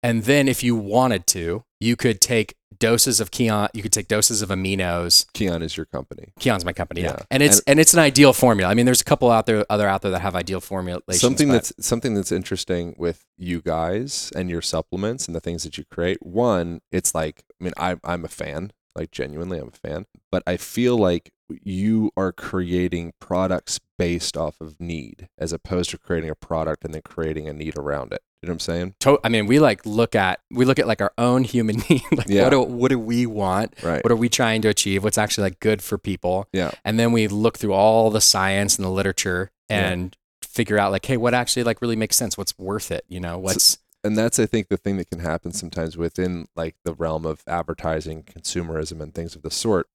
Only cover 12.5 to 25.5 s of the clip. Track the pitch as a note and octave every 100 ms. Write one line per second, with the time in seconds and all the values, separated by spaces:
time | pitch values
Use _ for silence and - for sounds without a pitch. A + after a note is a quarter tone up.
12.5 | F#2+ - F2+ E2+ - E2+ E2 _ _ F2+
13.5 | F2 E2+ E2 E2 G2 C3+ - - E2 F2+
14.5 | E2+ - E2 - F#2 G#2 B2+ - E2 -
15.5 | E2+ E2 - - - F2 - - F#2 B2
16.5 | F#2+ E2+ E2+ _ F#2 - E2 D#2+ - _
17.5 | _ F2+ - F2+ F2+ - F2 E2 - D2
18.5 | D2 F#2+ _ _ - D#2+ - C2 D2 F2+
19.5 | F2 B1 _ - D#2 G2 _ _ F#2 -
20.5 | F2+ - - B2 A#2+ F#2+ F2 _ _ _
21.5 | - G2+ F#2 G#2 A2 G#2+ - F#2+ - -
22.5 | F#2+ F2+ F2+ F2+ F2 E2+ - - F2+ F#2+
23.5 | F2+ - - _ - F2 F2 - D2 D#2
24.5 | - D#2+ D2+ E2+ E2 A#1 G1+ F2+ _ D#2+